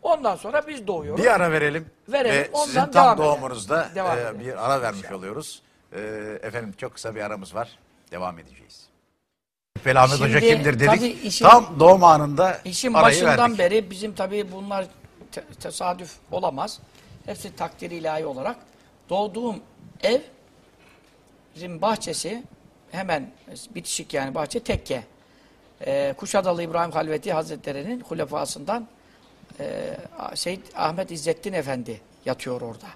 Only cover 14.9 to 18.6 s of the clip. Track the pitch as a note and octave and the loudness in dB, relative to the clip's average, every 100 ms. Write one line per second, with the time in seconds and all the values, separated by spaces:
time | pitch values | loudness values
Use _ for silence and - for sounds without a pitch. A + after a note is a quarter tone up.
14.9 | - - - - - - - - - F3+ | -12 -20 -20 -18 -18 -18 -14 -12 -6 -6
15.9 | F3+ F3 - _ F3+ F#3 C3+ G3+ - - | -6 -10 -20 _ -4 -4 -4 -8 -10 -20
16.9 | - - - - F#3 G3 - E3 - F3 | -20 -20 -18 -14 -12 -14 -10 -10 -8 -12
17.9 | E3+ D#3+ D#3 D#3+ D3 F3+ A#3+ | -8 -6 -4 -6 -6 -8 -10